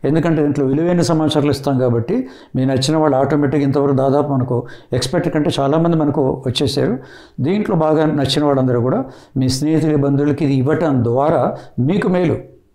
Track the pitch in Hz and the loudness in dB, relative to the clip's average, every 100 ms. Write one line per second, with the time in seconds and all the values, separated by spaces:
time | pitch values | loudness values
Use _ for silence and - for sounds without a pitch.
0 | 139 160 165 156 147 147 135 143 170 180 | 2 2 2 2 0 0 0 0 0 0
1 | 165 160 156 151 147 143 147 131 127 117 | 2 2 2 2 0 0 -2 0 0 0
2 | 110 127 131 - - - 131 131 135 156 | -2 -4 -4 -14 -8 -2 0 0 0 2
3 | 156 131 139 151 143 156 139 143 139 135 | 2 2 2 0 0 0 0 2 2 2
4 | 135 139 143 135 123 120 - - - 123 | 2 2 0 -2 -2 -4 -6 -18 -6 -6
5 | - 175 160 156 151 - 139 160 170 165 | -2 -2 -2 -2 -2 0 0 2 2 2
6 | 147 147 135 135 131 - 139 135 135 254 | 0 0 -2 -2 -4 -2 -2 0 -2 -4
7 | - - - - 127 208 208 180 156 156 | -8 -20 -18 -4 -2 0 0 0 2 2
8 | 156 147 135 151 147 135 131 120 120 196 | 0 0 -2 0 0 2 2 0 0 -2
9 | 269 - - 135 131 127 151 156 156 151 | -4 -14 -10 -4 -2 -2 0 0 2 0
10 | 139 139 147 143 147 135 127 160 160 135 | 2 0 0 0 0 0 0 0 2 0
11 | 113 123 147 156 131 - - - 127 190 | 0 2 2 2 0 -4 -10 -4 0 0
12 | 202 180 175 113 - - _ | 0 0 0 -2 -6 -20 _